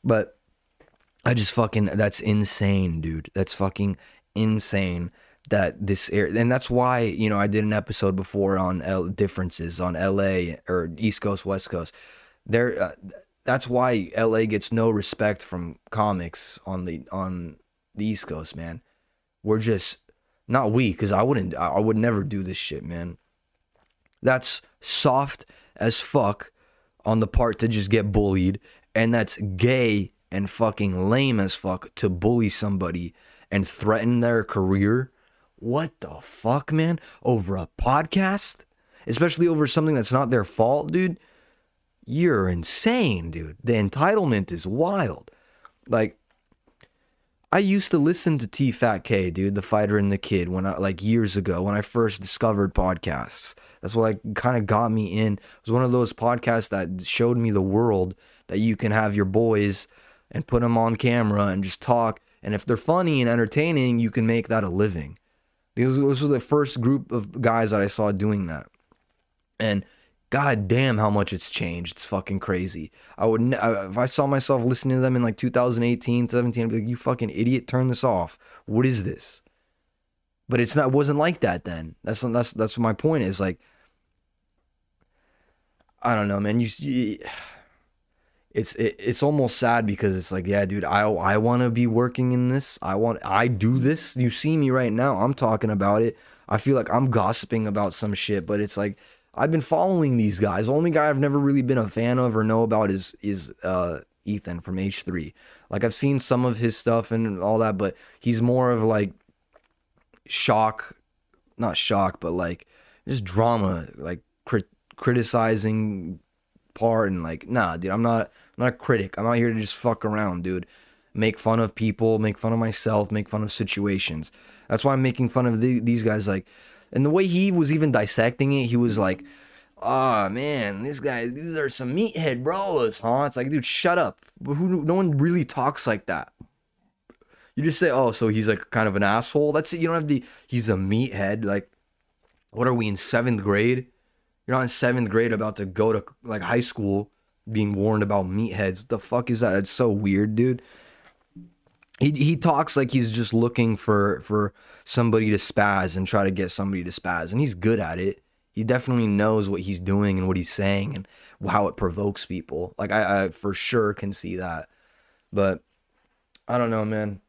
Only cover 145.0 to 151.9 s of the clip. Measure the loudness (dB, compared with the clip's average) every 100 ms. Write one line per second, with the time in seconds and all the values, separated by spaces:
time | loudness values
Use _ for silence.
145 | 2 2 2 0 -4 -4 -8 0 2 2
146 | -4 _ -10 -8 -2 -2 -2 -4 -2 -2
147 | -4 _ _ _ -6 -2 0 2 2 2
148 | 2 0 0 -2 -2 -2 -4 -4 -6 -6
149 | -2 -4 -2 0 2 0 -2 0 2 2
150 | 2 2 2 2 0 0 -8 -20 -20 _
151 | -20 _ _ -20 -20 _ _ _ _